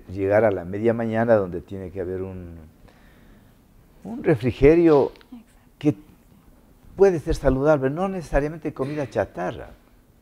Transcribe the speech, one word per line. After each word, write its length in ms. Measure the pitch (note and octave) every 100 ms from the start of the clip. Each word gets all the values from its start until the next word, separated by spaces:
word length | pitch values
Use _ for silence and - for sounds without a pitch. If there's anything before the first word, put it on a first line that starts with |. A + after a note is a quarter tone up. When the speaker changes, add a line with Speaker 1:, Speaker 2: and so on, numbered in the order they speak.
| -
Speaker 1:
llegar 360 | F#2+ G2 G#2
a 60 | A2+
la 160 | F#2 F2
media 260 | G2+ A2+
mañana, 420 | A2+ A2+ A2 A#2 A2
donde 260 | F#2 E2+
tiene 280 | - G2 F#2
que 120 | F#2+
haber 180 | F2 F#2
un, 360 | F#2+ F#2 F2 E2 D#2+ _ - _ - _ - - _ _ _ _ _ _
un 180 | F#3 A#3
refrigerio 880 | F#3 C#3 B2+ - C#3 E3+ E3 C#3+ G#2 - -
Speaker 2:
Exacto. 140 | A#3+ - _ _ _
Speaker 1:
que 160 | D3 - - _ _ - _ _ _ _ -
puede 240 | - G3 E3
ser 140 | E3
saludable, 540 | D3+ C#3 C3 C#3+ D3 C3
no 180 | D#3 G3
necesariamente 680 | F#3+ D3 C#3+ D3 E3 D3+
comida 340 | - C3+ D3+ C3+
chatarra, 640 | A2 F#2+ - F3+ G2+ - - _ _ _ _